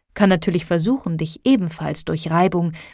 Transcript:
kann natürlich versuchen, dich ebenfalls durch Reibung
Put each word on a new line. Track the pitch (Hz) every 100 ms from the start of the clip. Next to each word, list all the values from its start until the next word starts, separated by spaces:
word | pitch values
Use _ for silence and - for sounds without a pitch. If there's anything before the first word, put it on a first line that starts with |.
| _
kann | - 202
natürlich | 185 - 175 -
versuchen, | 170 170 269 - 160
dich | 160 -
ebenfalls | 254 262 175 160 156 151 -
durch | 160 160
Reibung | 165 185 175 170 165 -